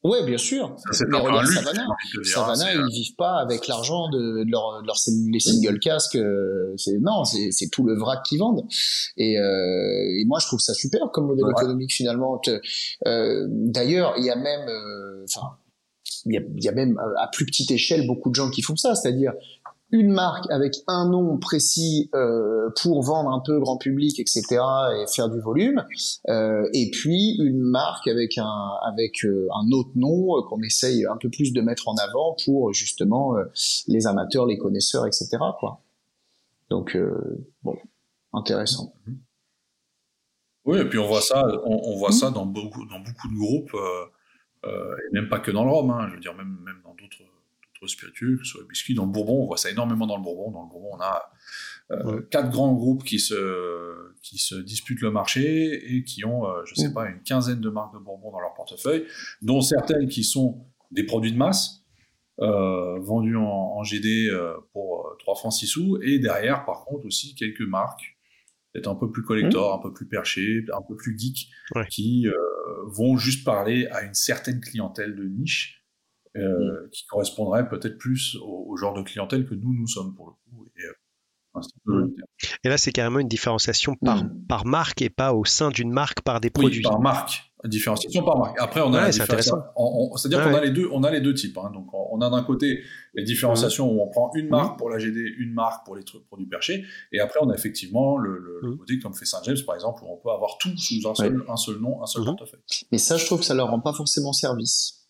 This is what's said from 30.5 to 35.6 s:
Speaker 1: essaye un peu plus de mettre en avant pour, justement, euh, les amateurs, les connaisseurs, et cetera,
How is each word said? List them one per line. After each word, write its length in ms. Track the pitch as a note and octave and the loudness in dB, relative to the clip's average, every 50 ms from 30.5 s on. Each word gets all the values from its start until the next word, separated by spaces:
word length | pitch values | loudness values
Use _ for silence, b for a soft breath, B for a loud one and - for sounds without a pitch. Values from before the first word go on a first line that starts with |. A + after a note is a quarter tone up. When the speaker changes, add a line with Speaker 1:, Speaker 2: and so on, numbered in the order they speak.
| A2 G#2+ | -4 -6
Speaker 1:
essaye 440 | A2 A2 - - - B2+ B2+ A#2 G#2 | -2 0 0 2 2 4 4 4 2
un 100 | G2+ A2 | 2 0
peu 120 | A2+ - A#2+ | -2 -4 -4
plus 220 | A#2 - D3 C3 | 0 0 0 2
de 80 | B2 B2 | 2 2
mettre 260 | A2+ A#2 A#2+ - - | 2 2 0 0 -4
en 80 | A#2 G#2+ | -4 -2
avant 380 | A2 G#2 - - C3 D#3 E3 D#3+ - - | -2 -2 0 0 0 0 0 0 0 2
pour, 280 | - C#3 C#3 B2+ G#2+ | 2 4 4 4 2
justement, 640 | G2 - - - - - - G2+ A2 C3 C#3 C3+ B2 | 2 0 -2 -2 -2 0 2 2 4 4 2 2 2
euh, 80 | G#2+ F#2 F2+ B B B B B B B | 0 0 -2 B B B B B B B
les 220 | - A2+ A2 G#2+ A2 | 2 2 2 4 2
amateurs, 380 | G2 G2 F2+ F#2 - C3+ B2 | 2 2 0 0 2 2 4
les 120 | A#2+ G#2+ G2+ | 4 2 0
connaisseurs, 480 | - G2 G2+ G2 G2+ - - C3 A#2 | 0 0 0 0 0 0 0 0 0
et 60 | G#2+ | 0
cetera, 440 | - - - - - - - - - - | 0 -2 -2 -2 -2 0 0 -2 -2 -2